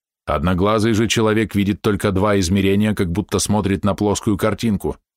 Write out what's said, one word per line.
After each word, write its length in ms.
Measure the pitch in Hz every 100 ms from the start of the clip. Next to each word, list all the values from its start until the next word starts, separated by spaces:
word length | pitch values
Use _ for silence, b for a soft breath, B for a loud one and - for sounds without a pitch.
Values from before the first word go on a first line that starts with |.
| _ _ -
Одноглазый 680 | 73 82 90 101 110 113
же 140 | 104 113
человек 460 | - 110 107 107
видит 300 | 104 98 101
только 280 | 113 98 107
два 280 | 95 104 101
измерения, 560 | 90 98 95 98 107 104
как 160 | 90
будто 260 | 87 92 98
смотрит 480 | - 104 95 98 101
на 80 |
плоскую 460 | 95 104 95 - 98
картинку, 580 | 107 101 117 98 76 - _